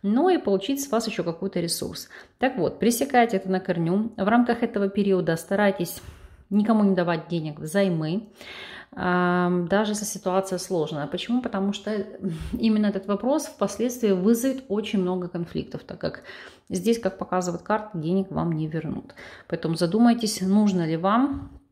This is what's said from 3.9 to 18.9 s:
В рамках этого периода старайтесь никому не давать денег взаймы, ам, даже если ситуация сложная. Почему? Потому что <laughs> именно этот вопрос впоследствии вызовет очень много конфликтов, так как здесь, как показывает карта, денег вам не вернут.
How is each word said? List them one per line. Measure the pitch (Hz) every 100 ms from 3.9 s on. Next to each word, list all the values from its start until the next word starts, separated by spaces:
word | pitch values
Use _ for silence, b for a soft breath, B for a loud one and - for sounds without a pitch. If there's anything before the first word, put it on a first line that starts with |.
| 190 226 -
В | 196
рамках | 240 240 233
этого | 233 214 196
периода | 196 202 185 165 165
старайтесь | - 196 202 190 170 - B B B B _
никому | 202 214 220
не | 202
давать | 185 175 165 160
денег | 170 156 151
взаймы, | 156 196 196 165 156 185 - B B B B B B
ам, | 185 185 180 180 180 175 180 170
даже | 196 214
если | 208
ситуация | 208 - 190 185 190 180
сложная. | - 180 151 156 147
Почему? | 185 - 247
Потому | 240 196 196
что | 202 -
<laughs> | 214 202 - 196 160 -
именно | 233 233 214 208
этот | 196 196
вопрос | 202 240 294 285
впоследствии | - 202 - 247 247 214
вызовет | 190 190 233 262 262 -
очень | 202 208 202
много | 180 180 175
конфликтов, | 175 170 160 - -
так | - -
как | - - B B B B _
здесь, | 185 190 233
как | 190 -
показывает | - 185 180 175
карта, | - 214 - 170
денег | 156 190 190
вам | 151 165
не | 160 156
вернут. | 160 156